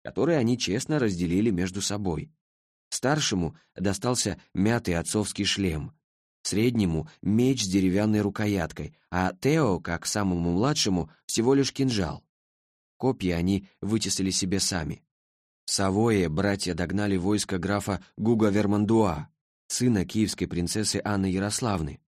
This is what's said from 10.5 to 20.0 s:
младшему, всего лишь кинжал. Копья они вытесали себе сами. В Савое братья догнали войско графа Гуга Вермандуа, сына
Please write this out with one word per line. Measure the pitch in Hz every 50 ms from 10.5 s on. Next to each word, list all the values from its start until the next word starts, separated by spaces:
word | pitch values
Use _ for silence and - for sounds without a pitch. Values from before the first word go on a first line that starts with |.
младшему, | 87 92 117 143 151 151 - 110 95 87 78 - - _ _
всего | - - 117 113 127
лишь | 139 139 135 131 -
кинжал. | - 135 131 113 101 90 73 64 - _ _ _ _ _ _ _ _ _ _ _ _ _ _ _
Копья | - - 131 - - 92 90 87
они | 85 87 95 101 98 - - _ -
вытесали | - 101 110 110 - 98 - - 95 95
себе | 92 - 98 90 98 95
сами. | - - 98 87 76 73 - - _ _ _ _ _ _ _ _ _ _ _ _ -
В | -
Савое | - - 98 95 95 104 113 117 110 98 87 80
братья | 76 90 98 101 101 95 - 87
догнали | 87 82 90 78 90 101 104 101 98 90
войско | 82 98 107 101 - - 98 90
графа | 82 95 101 101 - 104 98 92 - - -
Гуга | - 104 113 120 107 110 104
Вермандуа, | 98 107 101 98 104 104 107 101 113 113 107 92 80 76 76 - _ _ _ _ _ _ _
сына | - - - 123 127 113 104